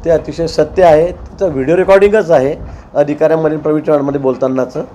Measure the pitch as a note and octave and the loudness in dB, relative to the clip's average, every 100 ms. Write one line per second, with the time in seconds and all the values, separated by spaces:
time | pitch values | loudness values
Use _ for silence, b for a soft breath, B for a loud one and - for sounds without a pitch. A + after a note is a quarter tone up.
0 | E3 D#3+ D3+ D3 E3 E3 D3+ F#3+ F3 D3+ | 0 -2 -2 -6 -4 -2 -2 4 4 4
1 | E3+ F3 - - F#3+ C3+ C3 F3 F#3 G3 | 2 -4 -16 -6 -4 -2 0 0 4 4
2 | G3+ G#3+ E3 D#3 C3 E3+ B B B - | 4 2 2 2 2 -4 B B B -2
3 | C#3+ D3 D#3+ D#3+ D#3 D#3 D#3 D3+ D3 D3 | -2 0 0 0 -2 -2 -2 -2 0 -2
4 | C#3 C#3 C3+ B2+ C3 C3 B2+ D3 C4 | 0 -2 -2 -2 -2 -2 -4 -6 -12